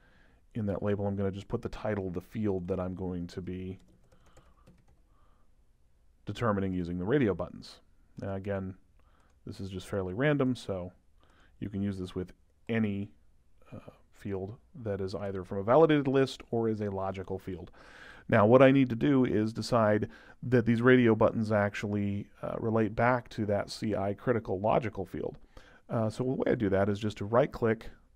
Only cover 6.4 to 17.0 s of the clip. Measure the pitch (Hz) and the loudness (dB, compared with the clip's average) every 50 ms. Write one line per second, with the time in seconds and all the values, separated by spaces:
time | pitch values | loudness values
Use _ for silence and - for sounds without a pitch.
6.4 | 120 113 104 98 98 95 92 90 87 85 90 90 90 104 131 151 127 101 90 87 | -2 0 0 0 0 -2 -2 -2 -4 -4 -4 -4 -2 0 0 2 2 2 0 -2
7.4 | 87 - - - - - - - _ _ _ _ _ _ _ - 101 98 98 98 | -4 -10 -10 -16 -18 -18 -20 -20 _ _ _ _ _ _ _ -10 -8 -8 -8 -6
8.4 | 95 101 98 98 95 95 92 - _ _ _ _ _ _ _ _ _ _ _ _ | -6 -4 -4 -4 -6 -8 -10 -14 _ _ _ _ _ _ _ _ _ _ _ _
9.4 | - 120 107 - 98 95 98 90 - - - 101 92 92 92 107 139 151 147 139 | -16 -14 -12 -10 -10 -10 -10 -10 -10 -6 -6 -4 -4 -4 -4 -2 0 2 2 2
10.4 | 135 131 123 - - - 98 92 87 92 - _ _ _ _ _ _ _ _ _ | 2 0 -2 -4 -4 -8 -8 -8 -8 -10 -14 _ _ _ _ _ _ _ _ _
11.4 | _ _ _ - 104 98 101 98 101 101 98 95 92 90 - 92 92 - - _ | _ _ _ -12 -12 -8 -6 -4 -4 -4 -4 -6 -8 -8 -6 -8 -8 -10 -12 _
12.4 | _ _ _ _ _ - 113 113 110 104 98 98 101 - - _ _ - _ _ | _ _ _ _ _ -4 -2 0 0 0 -2 -4 -6 -10 -12 _ _ -20 _ _
13.4 | _ _ - - - - - 104 - - - _ _ _ _ - - 104 98 95 | _ _ -20 -20 -20 -20 -20 -20 -20 -20 -20 _ _ _ _ -14 -10 -8 -8 -6
14.4 | 95 98 117 - _ _ - 156 113 107 98 98 98 92 104 - 101 101 95 95 | -8 -8 -12 -14 _ _ -16 -10 -6 -6 -4 -4 -4 -6 -6 -6 -6 -6 -6 -6
15.4 | 90 - 101 98 98 107 127 151 165 156 151 147 135 135 131 139 135 127 - - | -8 -6 -6 -4 0 4 6 6 8 8 6 4 2 2 2 2 2 2 -2 -8
16.4 | - - - 117 113 113 110 104 104 101 98 98 | -10 -6 -4 -2 0 0 -2 -2 -4 -4 -4 -4